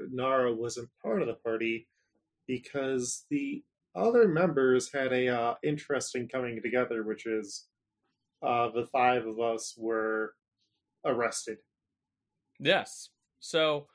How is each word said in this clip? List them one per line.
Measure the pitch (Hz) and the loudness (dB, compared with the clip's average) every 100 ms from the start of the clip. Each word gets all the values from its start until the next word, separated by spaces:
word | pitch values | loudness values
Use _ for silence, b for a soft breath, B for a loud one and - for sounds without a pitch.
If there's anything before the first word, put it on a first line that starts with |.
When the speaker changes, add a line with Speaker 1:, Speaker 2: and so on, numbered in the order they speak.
| - | -8
Speaker 1:
Nara | 127 131 131 123 | -4 0 2 2
wasn't | 113 117 120 117 _ | 0 -4 -6 -12 _
part | 214 214 | -2 0
of | 131 | -2
the | |
party | 113 113 110 113 113 - _ _ _ _ _ - | -4 -4 -2 -2 -4 -8 _ _ _ _ _ -6
because | 123 - 143 135 131 123 - - | -6 -6 -6 -2 -2 -2 -8 -4
the | 147 139 - - _ _ | -4 -2 -8 -12 _ _
other | 175 220 240 214 | -2 4 6 6
members | 156 180 139 131 127 - | 6 4 4 6 4 2
had | 143 131 | -2 0
a, | 127 127 | 2 2
uh, | 123 117 120 | 2 0 0
interesting | 151 147 - 135 - 127 120 | -2 -2 -2 -4 -2 -6 -4
coming | 131 123 113 | -4 -4 -4
together, | 113 127 117 117 | 0 0 0 -2
which | 107 104 113 | -4 -4 -4
is, | 110 101 - - _ _ _ _ _ _ _ | -4 -4 -12 -16 _ _ _ _ _ _ _
uh, | 139 120 117 | 0 0 0
the | 113 120 | -2 0
five | 131 123 127 110 | 4 4 4 0
of | 110 | -2
us | 117 113 - - | 0 -2 -6 -6
were | 113 113 110 110 110 - _ _ _ _ _ _ | -2 0 0 -2 -4 -8 _ _ _ _ _ _
arrested. | 160 120 117 - - 110 _ _ _ _ _ _ _ _ _ - | -2 0 0 -4 -8 -12 _ _ _ _ _ _ _ _ _ -4
Speaker 2:
Yes. | 139 185 101 - - _ _ _ | 0 0 -2 -10 -18 _ _ _
So, | - 165 156 147 143 | -2 0 2 0 -6